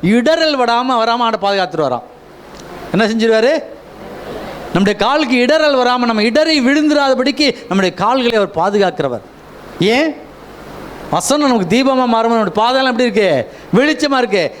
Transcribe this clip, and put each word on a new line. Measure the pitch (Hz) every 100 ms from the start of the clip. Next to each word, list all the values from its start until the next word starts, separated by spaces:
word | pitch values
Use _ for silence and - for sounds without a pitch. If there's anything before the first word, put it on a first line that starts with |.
இடறல் | 175 233 247 330 320 277
விடாம | 240 233 254
வராம | 240 226 240
ஆண்டவர் | 233 214
பாதுகாத்துட்டு | 202 196 180 165 139
வரான். | 123 - - - - - - - - -
என்ன | 185 220
செஞ்சிருவாரு? | 226 226 220 240 311 - - - - - - - - - - -
நம்முடைய | 165 202 202
காலுக்கு | 208 294 269 247
இடறல் | 247 311 302 262
வராம, | 247 247
நம்ம | 240 220
இடறி | 220 262 320 311
விழுந்துராதபடிக்கு | 247 285 302 294 277 247 254 285 285 - -
நம்முடைய | 196 185
கால்களை | - 208 262 240
அவர் | 226 196
பாதுகாக்கிறவர். | 160 185 208 190 - 143 117 - - - - - -
ஏன்? | 185 247 311 - - - - - - - - - -
வசனம் | 160 - 285 285
நமக்கு | 233 170 233
தீபமா | 269 262 247
மாறும். | 226 226
நம்முடைய | 233 196
பாதம்லாம் | 196 226 262 262
எப்படி | 233
இருக்கு? | 247 196 190 139 - - - 196
வெளிச்சமா | 294 302 294 269
இருக்கு. | 240 196 151 -